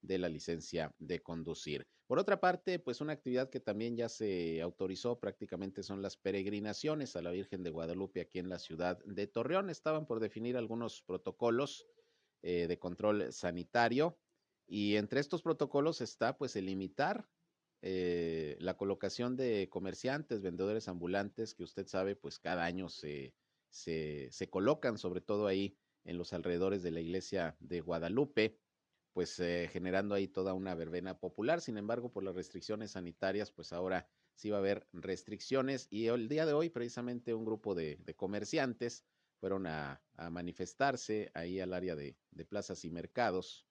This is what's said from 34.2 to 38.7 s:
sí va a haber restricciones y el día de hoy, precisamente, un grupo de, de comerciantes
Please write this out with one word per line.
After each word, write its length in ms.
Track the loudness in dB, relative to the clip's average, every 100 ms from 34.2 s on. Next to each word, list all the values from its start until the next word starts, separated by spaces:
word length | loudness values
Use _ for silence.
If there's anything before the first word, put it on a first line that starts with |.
| _ _
sí 140 | -2
va 80 | 2
a 20 |
haber 260 | 4 2 -2
restricciones 960 | -10 -4 -4 -4 -10 0 2 2 0 -4
y 160 | 0 2
el 200 | 2 2
día 180 | 2 4
de 60 |
hoy, 180 | 4 2
precisamente, 640 | 0 -4 -4 -4 -4 -2
un 120 | 0 0
grupo 280 | 0 0
de, 240 | 0 0 -4
de 140 | -10 -4
comerciantes 880 | -2 -2 0 2 2